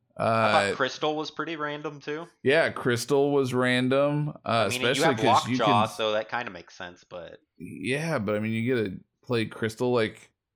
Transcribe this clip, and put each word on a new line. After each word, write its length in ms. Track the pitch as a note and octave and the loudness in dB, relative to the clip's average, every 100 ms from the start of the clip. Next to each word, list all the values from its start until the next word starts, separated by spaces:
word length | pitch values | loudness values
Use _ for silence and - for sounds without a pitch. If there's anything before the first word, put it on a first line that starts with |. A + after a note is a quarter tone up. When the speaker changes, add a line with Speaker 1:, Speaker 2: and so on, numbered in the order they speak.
| _ - G#2+ A2+ | _ -4 0 2
Speaker 1:
I 60 | A2 | 4
thought 240 | G#2 G2+ | 4 2
Speaker 2:
Uh, 0 | |
Speaker 1:
Crystal 440 | F#2+ C3 - D3+ D3+ | 0 -2 -2 -4 -2
was 160 | D3+ | -6
pretty 240 | - D#3 D#3+ | -6 -8 -6
random, 420 | D3 D3 D#3 D3 | -6 -6 -10 -10
too. 260 | D3 D3+ E3+ _ | -10 -10 -10 _
Speaker 2:
Yeah, 260 | - D#3 C3 | 2 2 2
Crystal 600 | - B2+ A#2 - C#3+ C#3+ | 0 0 0 2 2 4
was 220 | C#3+ B2+ | 2 2
random, 760 | B2+ B2+ B2+ B2+ C3+ C#3+ D3 D3 - - | 0 2 2 2 2 2 0 -2 -6 -2
uh, 200 | A2+ G2+ | 0 2
Speaker 1:
I 60 | B2 | 0
mean, 160 | B2+ | 0
you 80 | C#3 | 2
Speaker 2:
especially 20 | |
Speaker 1:
have 140 | E3 A2 | 2 4
Speaker 2:
'cause 280 | A2+ - A2+ | 4 4 2
you 140 | B2 | 0
Speaker 1:
Lockjaw, 280 | G#2+ G#2 A2 | 4 4 2
Speaker 2:
can 0 | |
Speaker 1:
so 240 | - A2 | 0 0
that 160 | G#2+ A2 | 0 -2
kinda 220 | A#2+ A#2+ | -6 -8
makes 240 | F2+ - - | -12 -16 -16
sense, 280 | F2+ F2+ | -16 -16
but 380 | _ F2+ D#2+ - _ _ | _ -14 -14 -18 _ _
Speaker 2:
Yeah, 600 | F2 D#2+ G2+ C#3+ E3 C#3 | -16 -8 -6 -4 -2 -2
but, 160 | G2+ G#2 | 0 -2
I 40 | |
mean, 140 | A2 | 0
you 100 | A2+ A#2 B2+ | -2 0 0
get 80 | G2+ | -2
to 140 | G2 - _ | -6 -14 _
play 240 | - A#2 A2 | -4 -2 -2
Crystal, 460 | - A2 - B2+ | -4 -6 -2 0
like, 400 | B2 A2 - - _ _ | 2 0 -4 -20 _ _